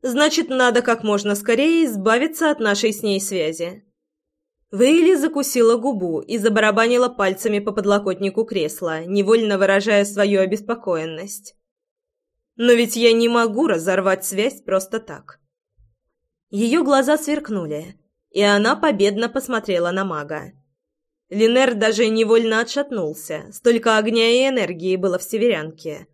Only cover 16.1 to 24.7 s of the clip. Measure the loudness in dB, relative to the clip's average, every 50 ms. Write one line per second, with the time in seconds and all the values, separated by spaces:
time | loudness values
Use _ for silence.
16.1 | _ _ _ _ _ _ _ _ -4 -2 0 0 2 0 2 2 2 2 4 2
17.1 | 0 0 0 -4 -4 -4 -4 -6 -6 -6 -6 -6 -8 -10 -10 -14 -20 _ _ _
18.1 | _ _ _ _ _ 0 2 2 4 4 4 2 2 2 0 0 2 2 2 0
19.1 | 2 0 -4 -4 -4 -6 -6 -4 -6 -6 -2 -2 -2 0 0 -2 -2 -2 -4 -4
20.1 | -6 -8 -8 -8 -10 -10 -10 -14 -20 _ _ _ _ _ _ _ _ _ _ _
21.1 | _ _ _ _ 0 2 2 4 4 4 2 2 0 0 0 0 2 2 0 0
22.1 | 2 0 2 4 4 2 2 2 0 -2 -2 -2 -4 -6 -6 -4 -4 -6 -6 -6
23.1 | -8 -10 -12 -12 -12 -12 -12 -16 -20 -2 _ 2 2 2 2 2 2 2 2 0
24.1 | 0 2 2 4 4 4 2 2 2 0 -2 -4